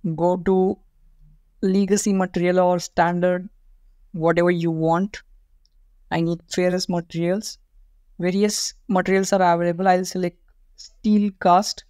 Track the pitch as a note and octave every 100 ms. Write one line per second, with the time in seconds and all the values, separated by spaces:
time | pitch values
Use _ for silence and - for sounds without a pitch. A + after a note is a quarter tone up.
0 | E3+ D#3+ E3+ F#3 F3 F#3+ F#3 - _ _
1 | _ _ - _ _ _ G3 F#3+ G3 G3+
2 | G#3 F#3+ F#3 F3+ F3 F#3 F3+ F3+ - -
3 | E3+ F3 F3+ F3+ F#3 _ _ - _ _
4 | _ F3 D#3+ E3+ F3 F3 E3+ D#3+ D#3+ E3
5 | G3+ - _ - _ _ _ _ _ _
6 | _ E3 E3 E3+ _ - F3+ F3+ - F3
7 | E3+ E3 E3+ F#3+ G#3+ - _ _ _ _
8 | _ _ F3 F#3+ G#3 G#3 - - _ F#3
9 | F#3 F#3+ F#3+ G3 F3+ E3+ F3 E3+ F#3+ F3+
10 | F3+ F#3 F3+ - _ _ _ _ - _
11 | A3 G#3 G#3 F#3+ F#3 F3 G#3 -